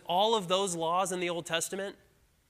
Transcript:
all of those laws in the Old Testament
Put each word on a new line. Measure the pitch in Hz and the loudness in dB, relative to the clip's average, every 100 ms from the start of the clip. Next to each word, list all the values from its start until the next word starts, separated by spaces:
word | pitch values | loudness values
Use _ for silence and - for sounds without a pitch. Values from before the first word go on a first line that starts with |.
all | - 175 220 | 0 2 4
of | 226 175 | 2 2
those | 190 196 | 0 2
laws | 170 165 180 185 | 0 0 2 0
in | 180 | 0
the | 175 | -2
Old | 170 156 | -2 -2
Testament | 165 165 190 196 - _ _ _ _ _ | -4 -2 -6 -8 -10 _ _ _ _ _